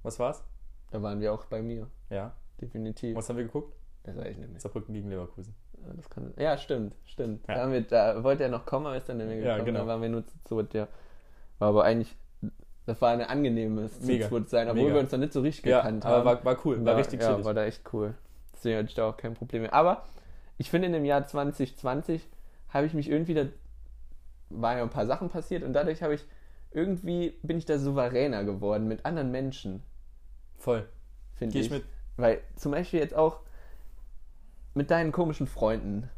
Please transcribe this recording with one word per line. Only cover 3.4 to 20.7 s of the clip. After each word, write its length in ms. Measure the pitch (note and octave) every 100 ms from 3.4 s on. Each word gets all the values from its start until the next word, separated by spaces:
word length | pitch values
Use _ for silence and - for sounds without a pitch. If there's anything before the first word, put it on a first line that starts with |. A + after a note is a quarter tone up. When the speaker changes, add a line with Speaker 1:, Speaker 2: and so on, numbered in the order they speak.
Speaker 1:
geguckt? 320 | A2+ D3 D3 - - -
Speaker 2:
Das 120 | G2+ -
weiß 100 | -
ich 60 | F#2+
nicht 120 | -
mehr. 100 | -
Speaker 1:
Saarbrücken 340 | - A2+ G#2
gegen 140 | G#2+ G2+
Leverkusen. 440 | F#2+ F2 - G2+ G#2+ - -
Speaker 2:
Ja, 80 | -
das 140 | E3+ -
kann, 240 | - B2+ -
ja, 200 | D3+ C#3
stimmt, 360 | - C3 G#2 -
stimmt. 400 | - - A#2+ G#2+ -
Speaker 1:
Ja. 80 |
Speaker 2:
Da 60 | G#2+
haben 100 | C3
wir, 80 | B2+
da 420 | A2 A#2 G#2+ A2
wollte 200 | C3 C#3
er 60 | C3
noch 160 | B2
kommen, 220 | - C#3 D3
aber 100 | C3
ist 100 | B2+
dann 100 | A#2+
nicht 100 | A2
mehr 100 | A2
Speaker 1:
Ja, 60 | G#2+ G#2+
Speaker 2:
gekommen. 80 |
Speaker 1:
genau. 140 | G#2+ A2
Speaker 2:
Da 60 | A2
waren 140 | A2+
wir 80 | A2+
nur 160 | A#2
zu 80 | - -
zweit, 280 | - A2+ G#2+
ja. 140 | A2 G#2 - - - - - - -
War 100 | G#2
aber 140 | G#2
eigentlich, 320 | F#2+ A#2 A2 - - - G#2+ - - - -
das 120 | A2
war 100 | A#2+
eine 180 | A#2+ A#2
angenehme 600 | C#3 C#3 A2+ A2 G#2+ A2 -
Speaker 1:
Mega. 260 | B2+ B2 G#2
Speaker 2:
zu 20 | A#2
zweit 100 | G#2+
sein, 180 | A#2+ A#2
obwohl 140 | A#2
Speaker 1:
Mega. 100 | C#3+
Speaker 2:
wir 60 | D3
uns 100 | C3+
noch 80 | C3+
nicht 140 | D3
so 80 | C#3+
richtig 240 | C#3 - -
Speaker 1:
Ja, 100 | B2+
Speaker 2:
gekannt 240 | A#2+ A2
Speaker 1:
aber 100 | A2 A#2+
Speaker 2:
haben. 80 |
Speaker 1:
war, 200 | A#2+ A#2+
war 200 | B2+ B2+
cool, 140 | D#3+ A#2+
war 60 |
Speaker 2:
War, 120 | A#2 A2+
Speaker 1:
richtig 240 | - B2
Speaker 2:
ja, 80 | A2+
Speaker 1:
chillig. 160 | G#2
Speaker 2:
war 80 | G#2+
da 120 | G#2+
echt 180 | G#2+ - -
cool. 220 | A2+ G#2 G#2+ - - -
Deswegen 240 | - A#2+ A2
hatte 100 | A2+
ich 60 |
da 120 | - A2
auch 60 | -
kein 180 | A#2+
Problem 260 | A2+ A#2+ A#2
mehr. 120 | A2
Aber 300 | C3+ E3+ G#3 - - - - - -
ich 120 | C#3+